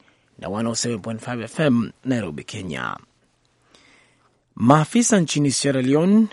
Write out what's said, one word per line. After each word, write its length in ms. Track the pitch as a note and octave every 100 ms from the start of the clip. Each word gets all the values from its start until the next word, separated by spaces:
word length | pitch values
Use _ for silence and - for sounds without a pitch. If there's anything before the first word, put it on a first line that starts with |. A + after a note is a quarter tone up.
| _ _ _ -
na 80 | E2+
one 220 | G2+ A2+
oh 60 | A2+
seven 240 | A#2+ A2+
point 220 | A2+ A2+
five 200 | - A#2+
F 180 | A2+ -
M 320 | D3+ A#2+ G#2+ - B2+
Nairobi, 380 | B2 F#2 D2
Kenya. 540 | - G#2+ F#2 C2 A#1+ G1+ - _ _ _ _ _ _ _ _ _ _ _ _ _ _ -
Maafisa 600 | A#2 D3+ D3+ A#3 A#3 G3+
nchini 320 | D#3 D3+ C#3+
Sierra 300 | - C#3+ C3
Leone, 460 | B2+ C#3+ F#3 G#3+ A3